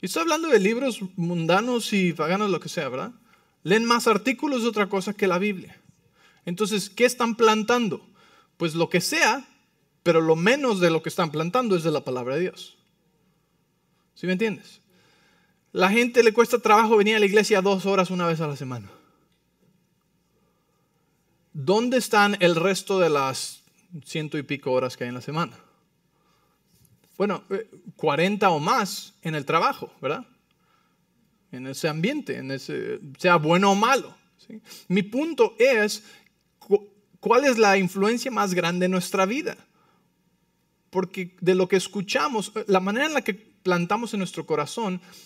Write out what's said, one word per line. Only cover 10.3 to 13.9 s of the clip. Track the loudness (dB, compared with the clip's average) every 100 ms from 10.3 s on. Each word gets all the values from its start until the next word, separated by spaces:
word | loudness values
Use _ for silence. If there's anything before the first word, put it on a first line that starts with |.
| 4
menos | 4 2 2 2
de | 2
lo | 2
que | -2
están | -4 -4
plantando | -2 -2 0 0
es | 0
de | 0
la | -2
palabra | -2 -6 -4 -4
de |
Dios. | -4 -8 -20 _ _ _ _ _ _ _ _ _ _ _ _